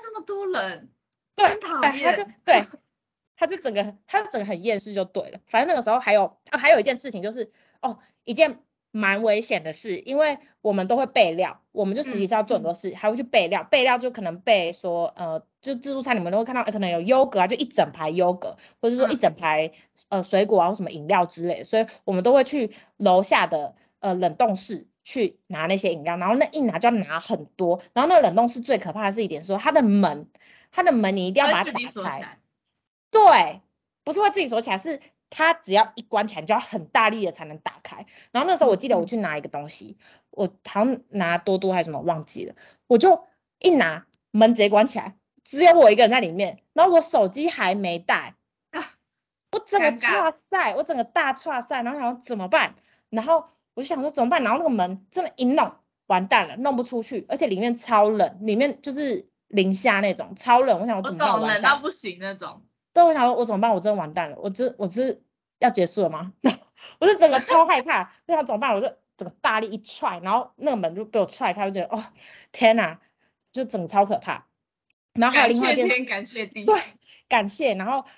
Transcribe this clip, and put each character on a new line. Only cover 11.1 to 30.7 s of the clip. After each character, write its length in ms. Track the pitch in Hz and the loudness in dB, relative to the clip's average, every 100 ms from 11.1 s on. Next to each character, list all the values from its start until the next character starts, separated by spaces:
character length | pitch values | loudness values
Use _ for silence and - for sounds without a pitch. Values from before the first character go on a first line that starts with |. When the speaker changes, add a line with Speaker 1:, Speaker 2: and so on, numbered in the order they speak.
| 262 185 | 4 4
Speaker 2:
料， 300 | 165 175 - _ | 2 -4 -6 _
我 140 | 190 | -6
们 100 | 190 | -4
就 80 | 220 | -4
实 120 | 277 | -6
习 120 | 208 190 | -4 -2
是 80 | |
要 80 | 220 | -2
做 140 | 214 214 | -2 -2
很 80 | |
多 100 | 214 | -4
事， 160 | - 190 | -8 -10
Speaker 1:
嗯。 60 | 180 | -6
Speaker 2:
还 120 | 214 | -4
会 80 | 233 | -4
去 60 | |
备 240 | 247 226 170 | 0 0 0
料。 160 | 185 | -2
备 220 | - 277 | -4 -2
料 140 | 254 247 | 0 0
就 120 | 254 | -4
可 100 | 240 | -8
能 200 | 180 175 | -10 -4
备 320 | 240 208 170 | 0 2 0
说， 400 | 180 185 170 170 | -6 -6 -4 -4
呃， 320 | - 170 160 - _ | -6 -8 -8 -12 _
就 160 | 262 247 | -10 -8
自 160 | 269 | -8
助 100 | 269 | -6
餐 140 | 254 226 | -2 -2
你 40 | |
们 120 | 175 | -2
都 60 | 202 | -2
会 60 | |
看 120 | 226 247 | -2 -4
到， 60 | |
呃， 100 | 214 | -4
可 80 | 214 | -4
能 100 | 185 | -4
有 100 | 170 | -2
优 240 | 180 262 | 2 2
格 140 | 269 202 | 4 2
啊， 80 | 185 | 0
就 80 | |
一 100 | 240 | 0
整 280 | 262 - 156 | -2 0 -2
排 180 | 151 156 | -2 -4
优 240 | 175 180 | 0 0
格， 220 | 180 - - - _ | -2 -8 -14 -20 _
或 80 | 233 | -2
者 60 | 247 | 0
说 120 | 254 | 0
一 60 | |
整 180 | 262 180 156 | 0 -2 0
排， 320 | 165 156 160 - _ _ - | -2 0 -2 -8 _ _ -6
Speaker 1:
嗯。 100 | 196 | -6
Speaker 2:
呃， 40 | |
水 200 | 180 190 | 0 0
果 160 | 214 208 | 4 4
啊 80 | 175 | 2
或 40 | |
什 80 | 202 | 0
么 80 | 175 | -8
饮 160 | 160 151 | -8 0
料 180 | 196 | 0
之 220 | 175 - 175 | 0 -4 -6
类 140 | 151 | -6
的， 40 | |
所 140 | - 220 | -2 -2
以 80 | 220 - | -2 -6
我 60 | - | -4
们 140 | 185 | 0
都 80 | 233 | 4
会 100 | 269 | 4
去 300 | 262 294 220 - _ - | 4 -2 -4 -8 _ -2
楼 260 | 196 180 | 2 4
下 240 | 190 269 175 | 4 2 2
的， 300 | 156 143 - _ _ | -2 -6 -12 _ _
呃， 160 | 202 185 | -4 -2
冷 180 | 180 | -2
冻 220 | 156 240 190 | 0 0 0
室 320 | - 180 - _ | -8 -12 -14 _
去 340 | - 269 196 - - | -10 -4 -4 -6 -12
拿 200 | 156 165 | -6 -2
那 100 | 196 | -2
些 160 | 190 | -2
饮 100 | 160 | -4
料， 140 | 151 175 | -6 -4
然 120 | 180 | 0
后 60 | |
那 140 | 247 302 | 0 0
一 100 | 302 | -2
拿 200 | 247 170 | -2 0
就 80 | 240 | 0
要 60 | 233 | 0
拿 240 | 147 160 | -2 -6
很 240 | - 208 | -6 -8
多， 360 | 151 - 175 180 - | -8 -4 -2 -2 -4
然 100 | 240 | 0
后 60 | 302 | 4
那 80 | 349 | 6
个 60 | |
冷 120 | 220 | 6
冻 140 | 185 240 | 4 0
室 100 | 247 | -2
最 180 | 240 240 | -2 -2
可 140 | 175 | -4
怕 120 | 185 | -4
的 80 | 208 | -4
是 100 | 208 | -2
一 60 | 196 | -4
点 160 | 151 | -6
说， 120 | 175 196 | -6 -4
它 140 | 277 | 2
的 140 | 311 | 4
门， 420 | 226 202 180 147 160 _ _ _ _ | 4 4 2 -2 -12 _ _ _ _